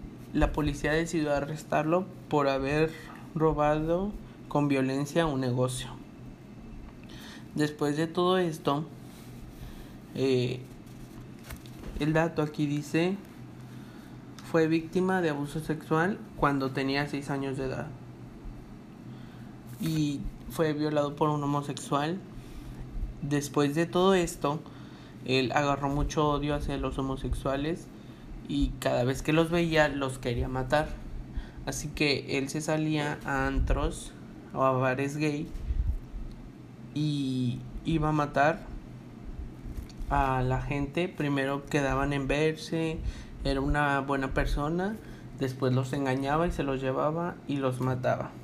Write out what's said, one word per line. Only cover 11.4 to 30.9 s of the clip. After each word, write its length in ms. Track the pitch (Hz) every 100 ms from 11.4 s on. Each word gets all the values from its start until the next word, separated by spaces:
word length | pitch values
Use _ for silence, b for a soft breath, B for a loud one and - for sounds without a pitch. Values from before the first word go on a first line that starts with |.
| - - - - - -
el 100 | 147
dato 300 | 156 131 -
aquí 240 | 151 151 147
dice, 500 | 147 143 160 180 202 - - - - B B B B B B - - -
fue 160 | 165 160
víctima 540 | 165 160 185 185 190
de 80 | 165
abuso 320 | 143 143 156
sexual 560 | 156 156 - 160 180 226 - -
cuando 360 | 147 139 135
tenía 360 | 139 135 139 143
seis 220 | 139 139
años 260 | 139 135 131
de 80 | 131
edad 220 | 143 151 127 - - - - - - - - - - B B B B B B - 123
y 400 | 160 156 147 143 - - -
fue 240 | - 156
violado 420 | 147 151 147 143 147
por 140 | 156
un 140 | 151
homosexual. 760 | 143 143 143 127 - 143 151 190 - B B B B B B - - -
Después 540 | 143 143 143 147 143 147
de 100 | 170
todo 280 | 180 190
esto, 460 | 190 170 - 143 156 B B B B B B -
él 260 | 131 127
agarró 360 | 147 143 135 139
mucho 400 | 143 143 160 151
odio 260 | 143 147 147
hacia 220 | 147 139
los 200 | 135 139
homosexuales 880 | 135 135 127 120 - 139 147 175 - B B B B - -
y 220 | 143 131 -
cada 240 | 135 127
vez 180 | 123 131
que 120 | -
los 160 | 156 165
veía, 400 | 175 170 156 151
los 300 | 139 135 131
quería 280 | 123 120 131
matar. 400 | 131 127 151 -